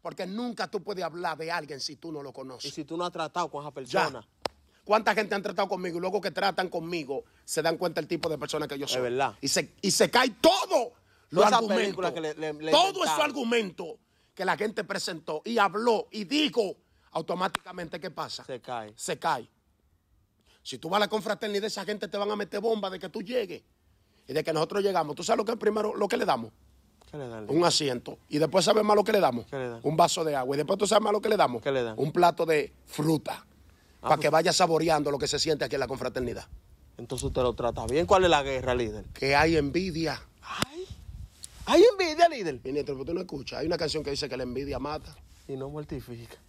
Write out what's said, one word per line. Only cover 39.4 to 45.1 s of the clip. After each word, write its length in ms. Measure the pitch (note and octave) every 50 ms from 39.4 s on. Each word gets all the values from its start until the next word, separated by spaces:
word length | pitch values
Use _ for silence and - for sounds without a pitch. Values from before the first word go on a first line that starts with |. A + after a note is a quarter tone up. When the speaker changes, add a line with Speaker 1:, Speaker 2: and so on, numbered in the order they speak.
| D#3 E3 E3+
Speaker 1:
envidia. 640 | D#3 C#3+ C#3 C3 E3 F#3 F#3+ D3+ D#3+ E3 D3+ C3 - - - _ _
Speaker 2:
Ay, 440 | - - - - - C4 C#4+ E4+ F#4 - - - - - - - - - - - - - - - -
hay 180 | - B3 E4 G4
envidia, 440 | A#4+ G#4 F#4+ F#4 E4 D4+ D#4 E4+ E4+
líder. 320 | D#4+ B3+ G3+ E3 C3 A#2+ -
Speaker 1:
Ministro, 300 | C3 C3+ D3 C3+ C#3 C#3+
pero 100 | C3 C3+
tú 100 | - E3+
no 60 | -
escuchas. 400 | - - - C#3 B2 - - A#2
Hay 60 | C#3
una 100 | D#3+ E3+ D#3+
canción 240 | E3+ D3+ - D#3
que 80 | C#3 C#3
dice 180 | C#3 C#3 D3+ C3+
que 80 | B2
la 60 | B2 B2+
envidia 340 | B2 A#2+ B2+ C#3+ C#3 C#3 B2
mata. 360 | C3 D3 D3+ D#3 - -